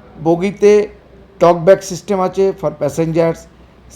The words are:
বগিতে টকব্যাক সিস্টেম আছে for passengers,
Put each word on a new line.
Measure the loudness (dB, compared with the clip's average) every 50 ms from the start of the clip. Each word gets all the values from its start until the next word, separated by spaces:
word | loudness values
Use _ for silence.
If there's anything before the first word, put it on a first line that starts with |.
| -20 -20 -16 -6 -2
বগিতে | -2 -2 -2 -2 -4 -2 0 2 4 4 4 2 -2 -8 -18 _ _ -20 -20 -20 _ _ 0
টকব্যাক | 2 2 2 2 4 2 2 2 2
সিস্টেম | -6 -12 -10 -6 -4 -4 -2
আছে | -2 -4 -2 -2 -2 -2 -2 -4
for | -6 -8 -6 -4
passengers, | -6 -6 -4 -4 -4 -2 0 0 0 0 -2 -6 -10 -20 _ _ -20 _ _ _ _ -16 -8